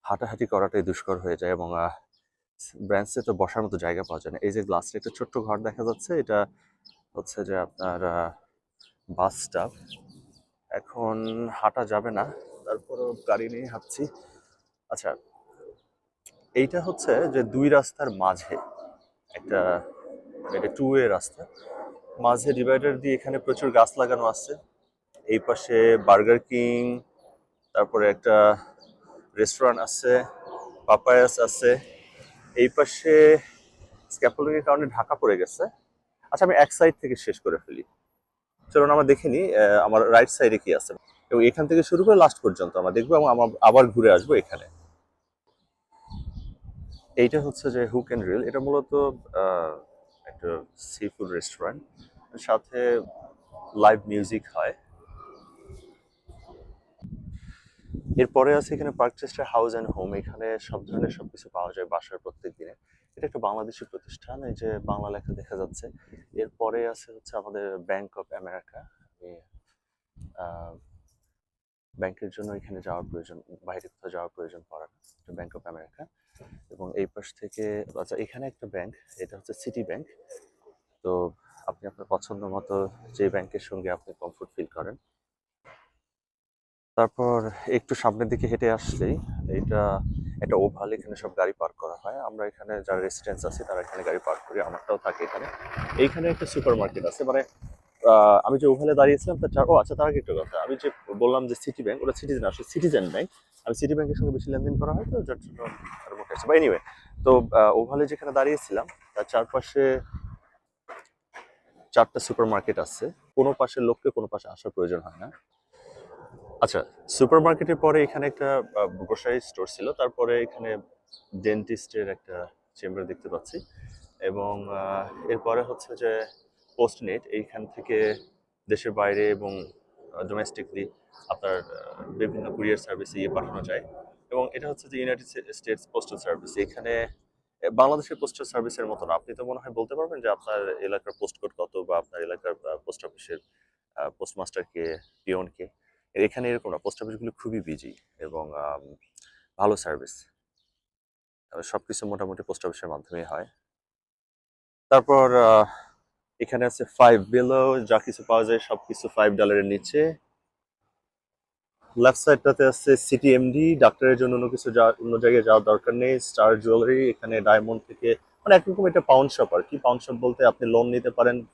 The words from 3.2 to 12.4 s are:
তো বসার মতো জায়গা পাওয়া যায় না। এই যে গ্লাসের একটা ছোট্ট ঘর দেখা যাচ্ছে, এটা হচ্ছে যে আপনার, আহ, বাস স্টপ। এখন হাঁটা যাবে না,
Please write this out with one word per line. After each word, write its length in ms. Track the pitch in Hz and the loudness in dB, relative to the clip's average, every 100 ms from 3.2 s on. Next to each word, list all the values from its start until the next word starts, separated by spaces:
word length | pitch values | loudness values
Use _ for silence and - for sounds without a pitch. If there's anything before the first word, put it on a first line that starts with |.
তো 120 | 117 | -6
বসার 300 | 95 92 113 | -2 -2 -2
মতো 140 | 107 87 | -6 -6
জায়গা 260 | 85 85 | -4 -6
পাওয়া 160 | 95 80 | -8 -10
যায় 140 | 82 | -10
না। 60 | 82 | -6
এই 100 | 101 | -4
যে 120 | 107 | -4
গ্লাসের 360 | 98 87 - 107 | -4 -4 -4 -12
একটা 100 | 113 - | -12 -10
ছোট্ট 220 | 123 127 | -8 -6
ঘর 220 | 110 104 | -6 -6
দেখা 240 | 110 104 | -6 -6
যাচ্ছে, 360 | 113 107 - 165 | -6 -6 -6 -4
এটা 260 | 123 104 101 _ _ _ _ _ _ - | 0 -2 -2 _ _ _ _ _ _ -16
হচ্ছে 300 | - 107 98 | -12 -10 -6
যে 120 | 92 | -6
আপনার, 480 | 85 - 92 87 90 | -6 -8 -8 -6 -4
আহ, 260 | 85 85 - _ _ _ _ _ _ - | -4 -6 -10 _ _ _ _ _ _ -14
বাস 340 | 90 95 - | -4 -4 -4
স্টপ। 280 | - 85 113 - - - - - _ _ _ _ _ | -8 -6 -8 -12 -20 -20 -20 -20 _ _ _ _ _
এখন 800 | - - 120 113 110 113 113 117 | -14 -12 -8 -6 -6 -6 -8 -10
হাঁটা 340 | - 107 127 110 | -2 -2 -2 -2
যাবে 260 | 104 113 | -4 -2
না, 200 | 104 - - | -4 -6 -10